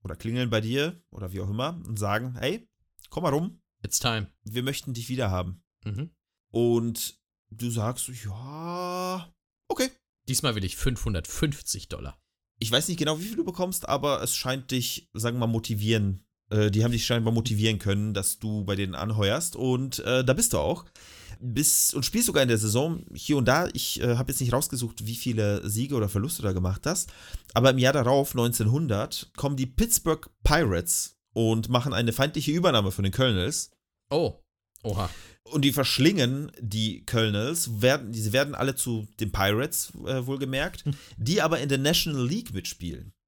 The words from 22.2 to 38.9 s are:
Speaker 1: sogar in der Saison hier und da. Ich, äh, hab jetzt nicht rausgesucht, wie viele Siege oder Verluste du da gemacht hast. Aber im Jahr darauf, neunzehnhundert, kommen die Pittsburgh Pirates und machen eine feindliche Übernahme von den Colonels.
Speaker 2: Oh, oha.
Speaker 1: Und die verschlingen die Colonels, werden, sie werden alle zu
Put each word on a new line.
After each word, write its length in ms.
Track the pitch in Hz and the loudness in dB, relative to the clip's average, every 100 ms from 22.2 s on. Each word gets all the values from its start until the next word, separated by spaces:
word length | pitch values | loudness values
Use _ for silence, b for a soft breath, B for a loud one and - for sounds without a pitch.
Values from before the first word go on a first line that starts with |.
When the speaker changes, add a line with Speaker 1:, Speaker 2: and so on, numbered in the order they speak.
| 247 | 2
Speaker 1:
sogar 160 | 151 | 4
in 80 | 127 | 4
der 80 | 110 | 4
Saison 480 | 107 113 156 165 - | 4 2 0 -4 -8
hier 240 | - - 143 | -12 0 2
und 80 | 120 | 4
da. 200 | 143 180 | 4 2
Ich, 300 | - - - | -4 -4 -2
äh, 160 | 123 120 | 0 0
hab 100 | 131 | -2
jetzt 140 | 135 | -2
nicht 100 | 123 | 0
rausgesucht, 540 | 123 - 123 117 - 107 | 0 0 -4 -6 -6 -8
wie 100 | 117 | -6
viele 500 | 131 110 104 104 - | -2 0 0 0 -2
Siege 240 | 104 143 | -2 0
oder 160 | 131 101 | 0 0
Verluste 320 | 101 98 - | 0 -2 -2
du 60 | 104 | -2
da 40 | |
gemacht 320 | 90 90 95 | 0 0 -2
hast. 260 | - - - B B B B | -2 -2 -4 B B B B
Aber 160 | 117 131 | 4 4
im 80 | 127 | 6
Jahr 160 | 127 | 4
darauf, 400 | 147 120 139 135 | 4 4 4 2
neunzehnhundert, 960 | 127 120 123 107 139 160 101 127 - - - | 0 0 2 2 2 2 -2 -2 -8 -10 -4
kommen 180 | 143 139 | -2 -2
die 80 | |
Pittsburgh 640 | 131 - 233 - 165 160 - _ | -2 0 2 2 0 -2 -4 _
Pirates 760 | - 156 131 87 87 - - _ _ | 4 4 4 2 0 -4 -4 _ _
und 380 | - 113 113 113 | 2 4 2 2
machen 240 | 123 135 | 0 2
eine 180 | 113 117 | 0 0
feindliche 400 | 110 143 143 131 | 2 0 0 0
Übernahme 400 | 160 175 120 98 | 2 4 4 2
von 120 | - | 0
den 80 | 98 | -2
Colonels. 580 | 107 131 98 95 - - _ _ _ _ | 2 2 2 0 -4 -8 _ _ _ _
Speaker 2:
Oh, 260 | 147 165 - _ _ _ - | 0 0 -4 _ _ _ -10
oha. 260 | 113 95 90 B B B | -4 -2 -4 B B B
Speaker 1:
Und 180 | - 151 | -4 2
die 80 | 139 | 2
verschlingen 800 | 135 131 - 160 202 123 135 151 - | 4 0 6 6 6 2 0 -6 -8
die 440 | 117 107 110 67 - | -6 -2 -2 -4 -2
Colonels, 760 | 120 110 104 120 170 117 107 | 2 2 2 -2 -2 -4 4
werden, 320 | 127 143 110 | 4 4 -2
sie 200 | 113 107 | -4 2
werden 220 | 127 139 | 2 2
alle 220 | - 135 135 | 0 -2 0
zu 320 | 127 | -2